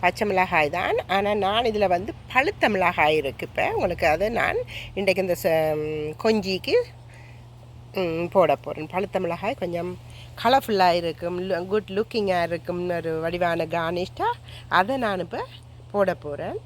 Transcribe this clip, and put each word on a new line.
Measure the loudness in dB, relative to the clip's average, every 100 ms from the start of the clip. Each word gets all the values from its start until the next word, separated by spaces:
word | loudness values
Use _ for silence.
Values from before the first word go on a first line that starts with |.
பச்சை | 2 2 0
மிளகாய் | 2 4 4 2
தான். | 0 0 0 0
ஆனா | 0 2
நான் | 2 2 2 0
இதுல | 2 2
வந்து | 2 0 -10 -2
பழுத்த | 0 0 2 2
மிளகாய் | 4 2 4 4 4
இருக்கு. | 0 -6 -8
இப்ப | -2 -2 0
உங்களுக்கு | -2 0 2
அதை | 2 0
நான் | 0 0 -2 -4 -10 -10
இன்றைக்கு | -2 0 2
இந்த | 0 0
ச-, | 2 2 2 0
ம், | -4 -4 -6 -2
கொஞ்சிக்கு, | 2 2 0 -4 2 0 0 -8 -20 -20 -20 -20 -20 -20 -20 -20 -12 -4
ம், | -2 -2 2
போட | 4 6 4
போறேன். | 0 -8 -6
பழுத்த | -4 -2 -2
மிளகாய் | -2 -4 -4 -4
கொஞ்சம் | -4 -4 -4 -8 -14 -18 -16 -2
கலர்ஃபுல்லா | 4 4 4 4 4 4
இருக்கும், | 0 -4 -6 -4
லு-, | -2 -4 0
குட் | -2 -2 -4
லுக்கிங்கா | -2 -2 0 2
இருக்கும், | 0 -2 -4 -4 -2
ஒரு | -2 -2 -2
வடிவான | -2 0 0 0 -2 -2
கார்னிஷ்டா. | -2 -2 -4 -2 -2 -2 -8 -18 0
அதை | 2 2 0
நான் | -2 -2 -4
இப்ப | -6 -8 -12 -20 -20 -6
போட | 0 0
போறேன். | 0 -6 -8 -8 -10